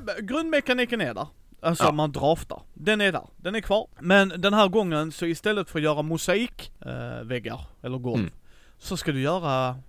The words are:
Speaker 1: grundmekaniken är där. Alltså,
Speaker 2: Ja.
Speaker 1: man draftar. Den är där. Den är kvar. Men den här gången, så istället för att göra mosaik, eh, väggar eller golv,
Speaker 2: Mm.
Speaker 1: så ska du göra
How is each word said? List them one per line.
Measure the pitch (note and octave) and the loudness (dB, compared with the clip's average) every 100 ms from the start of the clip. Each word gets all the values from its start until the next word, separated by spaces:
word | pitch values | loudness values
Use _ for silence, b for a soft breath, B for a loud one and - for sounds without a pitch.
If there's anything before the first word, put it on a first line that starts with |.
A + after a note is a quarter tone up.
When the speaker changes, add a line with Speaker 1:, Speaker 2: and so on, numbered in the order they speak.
| A3+ F#3 | 2 -8
Speaker 1:
grundmekaniken | G3+ C#4+ E4 D4+ C#4 B3+ A#3+ A#3 | -4 -4 0 0 2 0 0 -2
är | C#3+ | -2
där. | G#2 D3+ - - - | -4 -8 -12 -20 -4
Alltså, | - E3+ | -2 4
Speaker 2:
Ja. | - | 4
Speaker 1:
man | D3 D3+ | 4 0
draftar. | C#3 C#3 E3 - - - | 2 2 2 -2 -14 -14
Den | - E3+ G#3+ | -6 0 2
är | G3+ | 2
där. | D#3 - - | 0 -6 -10
Den | F3 | -6
är | G#3+ | -6
kvar. | - G#3 - - | 0 0 0 -4
Men | F3 G3 G3 F3 | 4 6 6 2
den | F#3+ | 2
här | G#3 G3 | 6 6
gången, | G#3+ F#3 D3+ D#3 | 4 2 0 -2
så | - E3+ | -4 -4
istället | E3 G#3 G#3 F3 | -2 0 0 -2
för | D#3+ | 0
att | |
göra | D3+ D3 | 0 0
mosaik, | D3+ E3 - G3 B3 - - - | -2 -2 0 0 0 -6 -16 -14
eh, | B2+ B2 A#2+ A#2+ | -10 -10 -8 -10
väggar | A2+ B2 A2+ A#2 - - | -8 -6 -6 -10 -14 -14
eller | B2+ B2+ | -10 -6
golv, | B2 A#2 | -2 -2
Speaker 2:
Mm. | F2+ - b b b b | -2 -6 b b b b
Speaker 1:
så | - F3+ | -8 -4
ska | - | -2
du | C3+ | 0
göra | C3+ F3+ D#3+ C3 B2+ B2+ | 0 0 0 0 0 -4